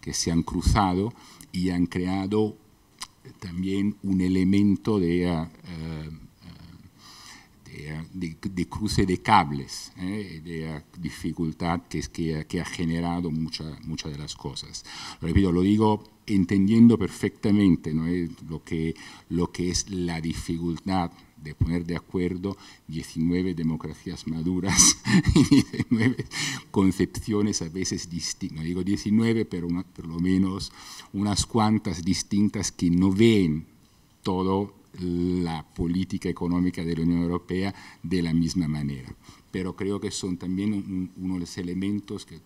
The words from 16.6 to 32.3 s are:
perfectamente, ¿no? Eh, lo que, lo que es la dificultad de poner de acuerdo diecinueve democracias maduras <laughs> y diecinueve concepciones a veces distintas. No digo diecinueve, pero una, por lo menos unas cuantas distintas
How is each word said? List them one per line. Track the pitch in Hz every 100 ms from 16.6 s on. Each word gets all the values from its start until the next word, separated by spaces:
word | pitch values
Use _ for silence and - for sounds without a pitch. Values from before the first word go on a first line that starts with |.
| 98 113 117 110
perfectamente, | 90 - 101 - 110 104 101 80 -
¿no? | 78 80
Eh, | 90 85 - 73
lo | 80
que, | - 85 80 80 - - -
lo | 82 87
que | - 90
es | 87 -
la | 95 87 82
dificultad | 80 78 - 85 85 82 - 95 85 - - -
de | 76 76
poner | 85 85 85
de | 85
acuerdo | - 98 90 90 98 92 - - -
diecinueve | 80 - 78 80 87 92
democracias | 82 80 80 80 76 - 87 -
maduras | 80 80 92 95 - - - - 202
<laughs> | - -
y |
diecinueve | 135 143 - - 123 117 117 127 - - 143 131 -
concepciones | - 95 90 92 - - 104 104 98
a | 82
veces | 87 92 95 85
distintas. | 82 - - - 73
No |
digo | 80 90
diecinueve, | 92 101 - 107 113 113 107
pero | 92 87
una, | 87
por | 92 - 85
lo | 82
menos | 90 95 95 95 - - - - -
unas | 98 104 98 -
cuantas | 120 107 107 104 85
distintas | 87 92 -